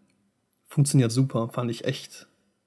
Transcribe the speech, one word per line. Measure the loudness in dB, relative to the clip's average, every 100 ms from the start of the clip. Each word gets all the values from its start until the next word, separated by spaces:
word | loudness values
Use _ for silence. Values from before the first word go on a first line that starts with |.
| _ _ _ _ _ _ -4
funktioniert | 0 4 4 4
super, | 2 0 -2 -4
fand | -4 -4
ich | -4 -4
echt, | -6 -8 -20 -20 _ _ _